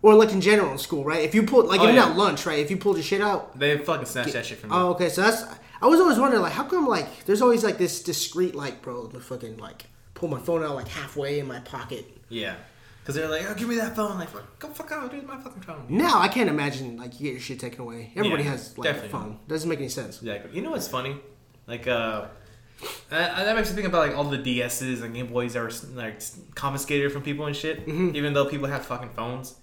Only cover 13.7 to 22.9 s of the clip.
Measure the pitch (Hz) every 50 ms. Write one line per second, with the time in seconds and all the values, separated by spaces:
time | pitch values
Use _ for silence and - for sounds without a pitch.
13.7 | 233 233 220 233 226 220 214 208 196 180 165 - - - - - - - - 311
14.7 | 302 - 320 - 302 311 262 254 285 285 269 - 277 262 - 262 - 190 - -
15.7 | 160 147 131 - 156 214 320 349 - 180 180 208 - 247 226 175 147 151 143 143
16.7 | 127 131 135 123 117 117 123 123 123 - 143 143 127 127 123 - 135 - - 120
17.7 | 117 - 123 117 117 117 113 113 - 180 208 196 165 143 143 143 135 120 107 -
18.7 | - - 123 156 139 - - 101 - 120 107 107 107 - - - 156 160 156 170
19.7 | 160 139 139 120 - 143 120 98 - - 120 113 101 101 - - - 175 247 320
20.7 | 320 233 - - - 127 127 135 143 139 - - - _ _ _ _ _ _ -
21.7 | 120 120 - 127 123 117 113 113 110 104 101 - - - - - - - - -
22.7 | - - - -